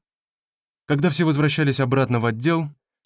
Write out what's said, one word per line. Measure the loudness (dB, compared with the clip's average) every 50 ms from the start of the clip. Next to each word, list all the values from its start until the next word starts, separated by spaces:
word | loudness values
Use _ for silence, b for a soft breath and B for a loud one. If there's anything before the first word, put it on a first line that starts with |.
| _ _ _ _ _ _ _ _ _ _ _ _ _ _ _ _ _
Когда | -2 0 0 2 0
все | 0 2 0
возвращались | 2 2 2 2 0 0 0 0 0 0 -2
обратно | -2 0 0 0 0 0 0 0
в | 0
отдел, | -2 -2 -2 -2 0 0 0 -2 -6 -10 _ _ _ _ _ _